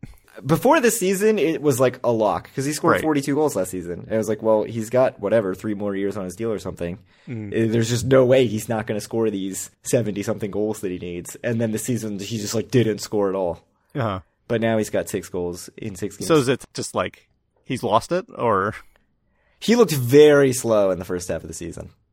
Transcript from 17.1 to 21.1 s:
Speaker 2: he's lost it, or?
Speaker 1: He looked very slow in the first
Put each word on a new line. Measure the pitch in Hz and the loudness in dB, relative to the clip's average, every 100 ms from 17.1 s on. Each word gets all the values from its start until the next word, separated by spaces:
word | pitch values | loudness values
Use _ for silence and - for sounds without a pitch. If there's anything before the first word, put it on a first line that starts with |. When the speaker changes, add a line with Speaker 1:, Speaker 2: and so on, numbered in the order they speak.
| - _ _ _ _ | -6 _ _ _ _
Speaker 2:
he's | - 131 | -8 -4
lost | 110 107 - | 2 0 0
it, | 175 - - | -4 -6 -4
or? | 123 98 101 - - _ _ _ _ _ _ _ | 0 2 0 -4 -14 _ _ _ _ _ _ _
Speaker 1:
He | - | 2
looked | 240 190 | 4 4
very | 143 120 143 151 143 139 | 2 6 8 10 8 6
slow | 123 117 107 98 | 2 2 4 4
in | 90 | 0
the | |
first | 92 | -2